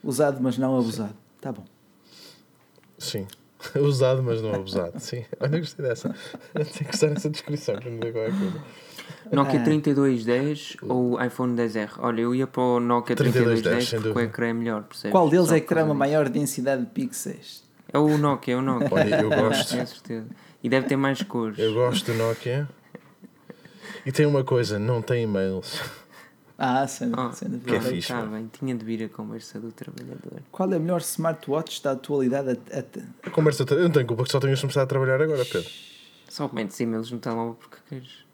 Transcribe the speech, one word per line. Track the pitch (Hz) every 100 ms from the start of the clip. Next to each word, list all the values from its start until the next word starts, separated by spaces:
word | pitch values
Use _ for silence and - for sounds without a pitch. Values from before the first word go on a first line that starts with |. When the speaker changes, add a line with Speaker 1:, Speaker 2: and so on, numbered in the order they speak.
Speaker 1:
Usado, | 151 127 147 131
mas | 127 120
não | 131
Speaker 2:
Sim. | 131
Speaker 1:
abusado. | 117 110 104 104 _ _
Tá | 139
bom. | 104 95 _ _ _ _ - - - _ _ _ _ _ _
Speaker 2:
Sim. | - 110 98 - _
<laughs> | _ - 143
Usado, | 143 135 131 131
mas | 127 113
não | 110 101
abusado. | 95 98 87 -
Sim. | - 127 113 -
Olha, | 139 160
eu |
gostei | 160 - 135
dessa. | 113 123 - -
<laughs> | - - -
Tenho | 151 - 147
que | -
usar | 156
essa | 151 156
descrição | 151 - 147 - 104
para | 123
me | 117
ver | 117
qual | 113
é | 110
a |
coisa. | 196 190 160 147 - - - - - -
Speaker 3:
Nokia | 151 139 143
Speaker 1:
Ah. |
Speaker 3:
trinta | 120 151 151
e |
dois | 139 139 123 113
dez | 123 143 147 - -
ou | 127 127 123 117
iPhone | 123 - 127 120
dez | 117 107
R? | 104 -
Olha, | 123 113
eu | 117
ia | 127 131
para | -
o | 127 120
Nokia | 120 120 117 120
Speaker 2:
Trinta | 131 123
e |
dois |
dez, | 117 113
Speaker 3:
trinta | 110
e |
dois | 120
dez, | 123
Speaker 2:
sem | 117
Speaker 3:
porque | 110
o |
Speaker 2:
dúvida. | 107 117
Speaker 3:
ecrã | 107 120
é |
melhor, | 117 117 107 101
percebes? | - 107
Speaker 1:
Qual | 190 160
deles | 170 170
Speaker 3:
Só | 165
Speaker 1:
é |
que | 151
Speaker 3:
por | 160
causa | 156
Speaker 1:
terá |
uma | 143 139
Speaker 3:
disso. | 151
Speaker 1:
maior | 139
densidade | 123 139 - 127 135 120
de |
pixels? | - 127 - - - - - _ _ -
Speaker 3:
É | 143
o | 151 151
Nokia, | 147 135 - 123
é |
o |
Nokia. | 135 123 143
Speaker 2:
Olha, | - - -
eu | -
Speaker 3:
<laughs> |
Speaker 2:
gosto. | 151 110 - -
Speaker 3:
Tenho | 123 120
certeza. | - - 113 113 - - -
E | 123
deve | 131 127
ter | 135
mais | 139 135
cores. | - 123 113 104
Speaker 2:
Eu | 110 110
gosto | 123 117 -
do | 113
Nokia. | 113 113 123 131 143 - _ - - _ - _ _ - - - - -
E | -
tem | 131 147
uma | 143
coisa, | 131 127 113 104
não | 110 123
tem | 110 123 113
e-mails. | 101 95 95 - - - - - - - _ _ -
Speaker 1:
Ah, | 135 127 139
sem, | - 123
Speaker 3:
Ah, | 117 123
Speaker 1:
sem | - -
dúvida. | 123 123
Speaker 2:
Que | 113
é |
Speaker 3:
tá | 120
bem, | 127
Speaker 2:
fixe, | -
Speaker 3:
tá | 123 110
Speaker 2:
não | 110
é? |
Speaker 3:
bem. | 113
Tinha | - 135 123
de | 110
vir | 113
a | 110
conversa | - 107 110 - 104
do | 113
trabalhador. | 113 - - - - - - 139
Speaker 1:
Qual | - 190
é | 180
a |
melhor | 160 175
smartwatch | 170 - 165 160 - 147 156 -
da | 147
atualidade | 131 - 143 131 135 135
at-, | 123 - 143
at- | - - - -
Speaker 2:
A | -
conversa | - 156 135 131
toda, | 147
eu | 175
não |
tenho | 151 123
culpa | 113
que | 123
só | 139
tenhas | 135 135
começado | 135 139
a | 131
trabalhar | 135 131 131
agora, | 156 143 120
Pedro. | 92 85 - - - - - -
Speaker 3:
Só | - 143
metes | 127 104 -
e-mails | 117 113 113
no | 120
telemóvel | 120 113 117 117
porque | - - _
queres. | 135 123 - _